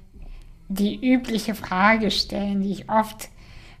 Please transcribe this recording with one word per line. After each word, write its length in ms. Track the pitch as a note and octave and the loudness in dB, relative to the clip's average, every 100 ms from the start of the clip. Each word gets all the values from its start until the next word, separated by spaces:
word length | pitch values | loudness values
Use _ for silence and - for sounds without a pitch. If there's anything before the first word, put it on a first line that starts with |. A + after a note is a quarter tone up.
| - - - - - - - | -20 -18 -16 -16 -18 -18 -8
die 340 | G3 G#3 G#3 | 0 0 0
übliche 520 | B3+ B3+ B3 A3 - G3 | 2 2 2 -4 -4 -6
Frage 560 | - F#3 G3+ A3+ G#3 | -2 4 6 6 2
stellen, 500 | - - G3+ G3+ G3+ | 0 -2 -4 -2 -2
die 120 | G3 | -2
ich 180 | F3+ - | -4 0
oft 380 | A3 G#3+ - - - - - - - | 0 0 -4 -16 -16 -20 -20 -20 -10